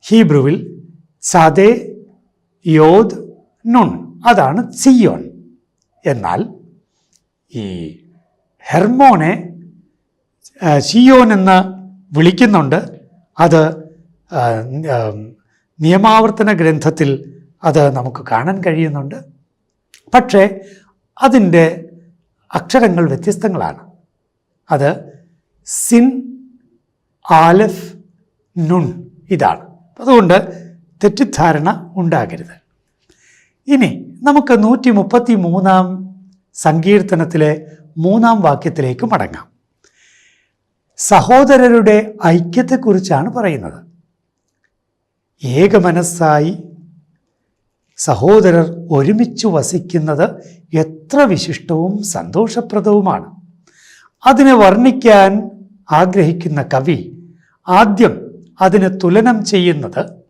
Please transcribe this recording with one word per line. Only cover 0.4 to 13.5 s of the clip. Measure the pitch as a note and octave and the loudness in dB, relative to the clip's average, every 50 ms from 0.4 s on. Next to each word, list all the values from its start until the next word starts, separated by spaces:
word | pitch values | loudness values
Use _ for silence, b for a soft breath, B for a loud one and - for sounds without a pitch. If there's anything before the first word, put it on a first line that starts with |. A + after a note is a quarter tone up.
| B2+ C#3 D#3+ - - - - - - _ _ _ _ _ _ _ - | 0 0 -2 -4 -8 -14 -20 -20 -20 _ _ _ _ _ _ _ -12
സദേ | - - F3+ D#3+ D#3+ D3+ E3 F#3+ G#3+ A#3+ A#3+ - - - - - _ _ _ _ _ _ _ _ _ _ _ _ | -2 2 2 2 4 4 4 4 2 2 0 -4 -14 -18 -20 -20 _ _ _ _ _ _ _ _ _ _ _ _
യോദ് | F3 D#3 D#3 D#3 D#3+ E3+ G3+ A3+ F#3+ - - - - - _ _ _ _ _ _ | 0 2 4 4 6 6 4 2 2 -2 -10 -16 -20 -20 _ _ _ _ _ _
നുൺ, | A3+ A#3 B3 G#3 C3+ F2 E2 E2+ - - - - | 0 0 2 2 0 -2 -10 -14 -18 -20 -4 0
അതാണ് | A#3 A#3+ F3 C#3+ C3 C#3+ G#3 A#3+ - - | 0 2 2 2 0 -2 -4 -6 -8 -10
സിയോൻ. | - - C4+ C4 B3 G#3+ D3+ - - - - - - - _ _ _ _ _ _ _ _ _ _ _ _ | 0 2 4 4 4 4 2 0 -2 -12 -16 -20 -20 -20 _ _ _ _ _ _ _ _ _ _ _ _
എന്നാൽ | E3+ C#3 A#2 G2 E2+ E2+ G#2+ G#3 A#3 F3 - - _ _ _ _ _ _ _ _ _ _ _ _ _ _ _ _ _ | -6 -6 -4 -4 -6 -4 -4 -6 -8 -10 -20 -20 _ _ _ _ _ _ _ _ _ _ _ _ _ _ _ _ _
ഈ | _ B2+ G#2+ G2 F#2 F2 E2 D#2 - _ _ _ _ _ _ _ _ _ _ _ _ _ _ | _ -12 -12 -10 -12 -12 -14 -16 -18 _ _ _ _ _ _ _ _ _ _ _ _ _ _
ഹെർമോനെ | - - - F#3+ A3 B3 C4 C#4 C4+ A3+ E3+ D#3 D#3+ G3+ A#3+ - - - - - - _ _ _ _ _ _ _ _ _ _ _ _ _ _ _ - _ _ G3 | -6 -2 -2 0 0 2 4 4 4 4 4 0 -2 -4 -4 -8 -14 -18 -20 -20 -20 _ _ _ _ _ _ _ _ _ _ _ _ _ _ _ -20 _ _ -2
ആ, | E3 D3 C#3+ | 0 0 0
സിയോൻ | C3+ - - A3+ B3 C4 C4+ B3+ B3 A3 G#3+ | 0 0 2 4 6 6 6 6 6 4 2
എന്ന് | G3 F#3+ F#3+ F#3+ F#3 F#3 - - - - - - - _ _ - D3 | 0 2 4 2 2 2 -2 -8 -16 -20 -20 -20 -20 _ _ -2 2
വിളിക്കുന്നുണ്ട്. | D#3+ F3 F3+ - B3 A3 G#3 F3+ D3+ C3+ C3+ F3+ - - - - _ _ _ _ _ _ _ - | 2 2 4 2 2 2 2 0 0 0 -2 -4 -4 -8 -18 -20 _ _ _ _ _ _ _ 0
അത്, | E3 E3+ | 0 2